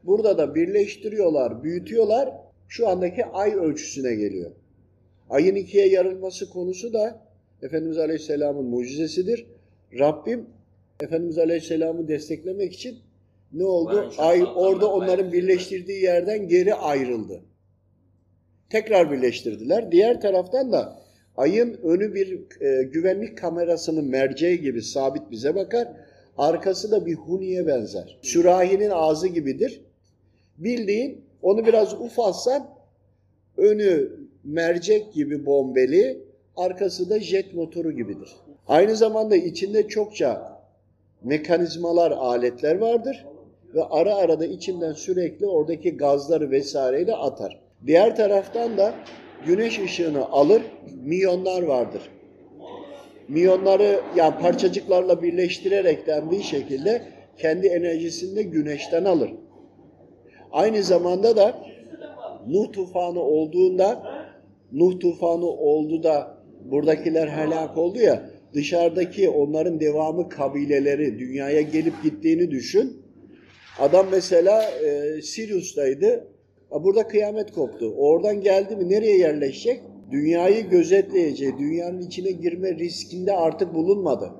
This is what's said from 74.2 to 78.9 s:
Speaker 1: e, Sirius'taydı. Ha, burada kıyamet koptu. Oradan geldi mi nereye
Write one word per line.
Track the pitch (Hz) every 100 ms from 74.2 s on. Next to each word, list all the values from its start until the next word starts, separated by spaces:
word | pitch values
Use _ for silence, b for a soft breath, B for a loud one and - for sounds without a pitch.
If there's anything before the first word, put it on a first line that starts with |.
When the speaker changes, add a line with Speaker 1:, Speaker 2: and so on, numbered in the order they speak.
| 175 180 175 220
Speaker 1:
e, | 220 175 151 143 147 156
Sirius'taydı. | 151 - 220 196 - - 143 143 202 233 - _ _ _ _
Ha, | 151
burada | 175 202 214
kıyamet | 214 208 214 208
koptu. | - 127 - 113 113
Oradan | 143 165 208 208
geldi | 196 190 196 214
mi |
nereye | 175